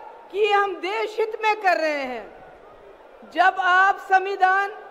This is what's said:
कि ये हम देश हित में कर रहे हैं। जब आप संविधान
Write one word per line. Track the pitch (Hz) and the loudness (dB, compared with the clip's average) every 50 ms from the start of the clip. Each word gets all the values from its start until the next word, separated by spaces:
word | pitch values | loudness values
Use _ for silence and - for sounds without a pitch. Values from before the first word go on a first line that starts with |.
| - - - - - - | -20 -20 -20 -20 -20 -10
कि | 339 403 | -2 -2
ये | 427 415 403 | 0 2 2
हम | 403 403 403 349 | 2 0 0 -4
देश | 311 349 370 427 453 427 427 - 466 | -8 -6 -6 -4 -4 -6 -6 -4 -4
हित | 453 440 440 - 440 | -4 -4 -4 -4 -2
में | 427 427 427 | -2 -2 0
कर | 403 370 339 | 0 0 0
रहे | 320 311 311 294 285 269 | 0 -2 -2 -4 -4 -6
हैं। | 254 247 220 196 175 - - - - - - - - - - - - - - - - - - - - - | -8 -10 -12 -12 -16 -20 -20 -20 -20 -20 -20 -20 -20 -20 -20 -20 -20 -20 -20 -20 -20 -20 -20 -20 -8 0
जब | 320 349 381 370 370 | 2 2 2 2 2
आप | 370 359 359 370 381 392 381 - | 2 4 4 6 4 4 2 -2
संविधान | - - 381 381 381 392 392 392 370 370 381 392 403 403 - - - - | 0 2 2 2 2 0 0 2 2 2 2 0 -2 -4 -8 -14 -18 -20